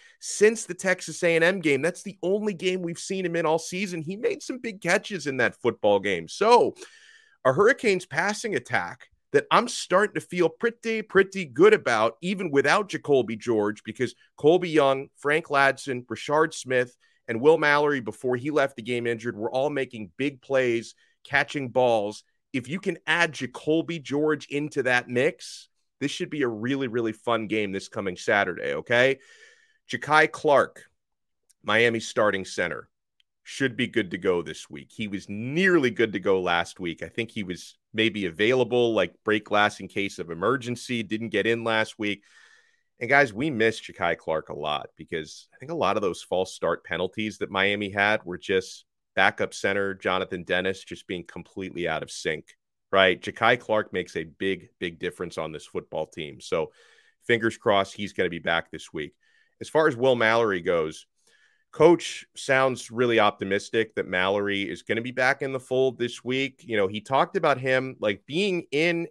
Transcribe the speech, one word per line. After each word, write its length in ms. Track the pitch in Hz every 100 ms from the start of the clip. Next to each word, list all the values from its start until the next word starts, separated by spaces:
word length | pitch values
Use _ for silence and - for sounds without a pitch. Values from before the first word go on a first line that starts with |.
| - _
since 460 | - - 208 226 -
the 80 |
Texas 480 | 180 185 185 - 151
A 140 | 175 165
and 60 |
M 180 | 170 196
game. 200 | 156 135
That's 220 | 156 180
the 160 | 202 -
only 300 | 175 208 214
game 300 | 170 180 185
we've 160 | 170 170
seen 260 | - 190
him 100 | 175
in 120 | 170 160
all 120 | 160
season. 440 | - 180 202 175
He 120 | 151
made 280 | 202 262 294
some 160 | - 254
big 240 | 240 196
catches 440 | 170 202 - 196 143
in 120 | 131
that 180 | 110 -
football 440 | 120 - 107 101
game. 280 | 101 90 82
So 460 | - 214 240 127 - - - - - _ _ 131
a 80 |
Hurricanes 500 | 131 226 269 240 185
passing 520 | - 143 190 214 226 156
attack 520 | - 117 90 - - _ _
that 140 | 139 -
I'm 180 | 170 240
starting 480 | - - 180 208 156
to 40 |
feel 300 | - 175 165
pretty, 500 | - 233 226 226 220
pretty 460 | - 196 190 190 160
good 260 | 120 202
about, 460 | 208 131 113 113 -
even 300 | 175 196 185
without 400 | 139 139 180 208
Jacoby 460 | 160 - 139 107 110
George, 480 | 123 110 104 110
because 300 | - 110 123 - _ -
Colby 320 | 143 180 180
Young, 400 | 156 139 135 139 _
Frank 300 | 143 156 160
Ladson, 580 | 139 139 131 - 123
Brashard 480 | 123 110 - 147 160
Smith, 420 | - 123 127 123 _ _ _ -
and 140 | 113
Will 160 | 143 160
Mallory, 440 | 151 147 147 139
before 360 | 110 - 131 123
he 140 | 139
left 260 | 147 139 -
the 60 |
game 240 | 110 120 120
injured, 280 | 117 117
were 160 | 104 110
all 200 | 131 147
making 400 | 143 131 117 98 -
big 240 | 139 131
plays, 520 | - 135 127 117 107 - _ _
catching 460 | - 143 143 147 131
balls. 520 | 127 123 113 104 107 - _ _
If 160 | 131 120
you 120 | 175
can 160 | 196 165 -
add 280 | 165 170
Jacoby 640 | 135 127 - - 160 151 170
George 480 | 120 143 151 147 -
into 380 | 143 147 143
that 260 | 127 123 120
mix, 580 | 123 139 - - - - _ _ -
this 100 | 143
should 200 | - 180
be 100 | 151
a 80 | 127
really, 380 | 107 120 135 131
really 260 | 117 113
fun 360 | 110 - 117 107
game 220 | 107 104
this 180 | 98 -
coming 280 | 113 98 90
Saturday, 560 | - 104 95 82 69
okay? 440 | 71 - 120 131 135 _ - - _ _ _ -
Ja'Kai 420 | 123 - 156 151
Clark, 520 | - 151 135 92 - - _ _ _ _ _ _ _
Miami's 460 | - 107 120 113 -
starting 380 | - 104 95 92
center, 420 | - 87 64 - _ _ _ _ _
should 340 | - - 135 110
be 120 | 113
good 240 | 117 95
to 40 | 92
go 240 | 92 87
this 300 | 78 76 -
week. 200 | 73 69
He 160 | - 107
was 220 | 98 -
nearly 600 | 101 120 151 190 170 127
good 240 | 104 113
to 60 | 101
go 200 | 101 95
last 400 | 90 85 87 -
week. 220 | 87 80
I 60 | 82
think 220 | - 113
he 120 | 113
was 340 | 90 87 - - _
maybe 320 | 107 113 104
available, 720 | 92 80 107 131 113 123 120
like, 180 | 107 90 _
break 220 | - 107
glass 360 | - 104 104 -
in 80 | 95
case 300 | 107 98 -
of 120 | 82
emergency, 720 | 82 98 131 120 120 - 120
didn't 280 | 104 107 113
get 160 | 101 104
in 160 | 117
last 360 | 113 110 107 -
week. 240 | 104 101 _ _ - _ _ _ _ -
And, 100 | 117
guys, 240 | 139 139
we 160 | 98 156
missed 340 | 117 113 107
Ja'Kai 320 | - - 87 82
Clark 320 | - 78 -
a 100 | 73
lot 300 | 76 73 - -
because 520 | 78 82 78 - -
I 60 | -
think 140 | 131
a 40 | 165
lot 200 | 95 104
of 60 |
those 200 | 98 85
false 320 | - 90 92
start 300 | - 85 85
penalties 520 | - 82 92 - 107 98
that 120 | 98
Miami 400 | 98 98 101 101
had 340 | 101 101 107
were 140 | 87 90
just 480 | - 95 - - _ _ _
backup 400 | - 98 - 98
center 400 | - 104 101 98
Jonathan 480 | 95 101 92 92 90
Dennis 420 | 85 90 95 95
just 220 | - 85 -
being 180 | 92
completely 640 | 82 90 82 - 92 - 85
out 140 | 78
of 80 | -
sync, 440 | - 85 78 - _ _ _ _
right? 260 | 95 95 87
Ja'Kai 400 | - - 113 123
Clark 320 | - 107 104
makes 240 | 95 87
a 100 | 87
big, 440 | 82 - 98 90 - -
big 200 | 90 85
difference 400 | 90 - 87 87
on 140 | 78
this 120 | 76
football 420 | - 92 76 80 78
team. 320 | - 76 65
So 320 | - 87 78 _ _ _ _ _ -
fingers 300 | 117 110 -
crossed 380 | 113 101 98
he's 180 | - 98
gonna 160 | - 92
be 120 | 85
back 300 | 82 82 -
this 220 | 78 -
week. 220 | 80 71 _ _ _ _ -
As 120 | -
far 180 | 156 160
as 80 | 120
Will 200 | 131 123
Mallory 440 | 110 113 113 92
goes, 460 | 85 85 80 - - _ _ _ _ _ _
Coach 540 | - 156 170 - - - -
sounds 540 | - 131 135 120 -
really 280 | 113 123 113
optimistic 760 | 104 - 98 101 - 117 110
that 120 | - -
Mallory 640 | 92 92 104 101 98 98
is 120 | 87
gonna 180 | - 110
be 120 | 123
back 280 | 127 127 135
in 100 | 139
the 80 | 131
fold 400 | - 127 131 120
this 240 | 120 -
week. 400 | 120 131 135 135 -
You 100 | 110
know, 100 | 95
he 140 | 107
talked 360 | - 135 170 190
about 220 | 160 127
him, 380 | 131 131 131 -
like, 280 | 107 98 -
being 400 | 156 202 175 -
in 380 | 143 170 170 170